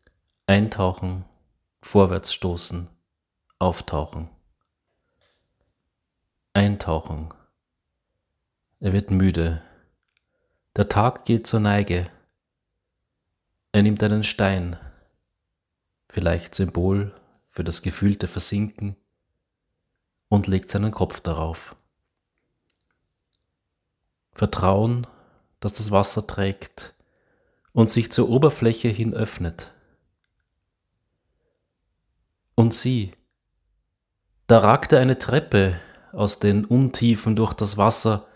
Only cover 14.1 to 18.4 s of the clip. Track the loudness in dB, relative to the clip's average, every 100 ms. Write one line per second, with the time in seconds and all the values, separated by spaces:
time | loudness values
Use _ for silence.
14.1 | 0 -2 0 0 0 -4 -10 -14 -20 _
15.1 | _ _ _ _ _ _ _ _ _ _
16.1 | -4 -2 -2 -4 -4 -2 0 0 0 -4
17.1 | -10 _ _ _ -10 -4 -4 -4 0 0
18.1 | 0 -4 -2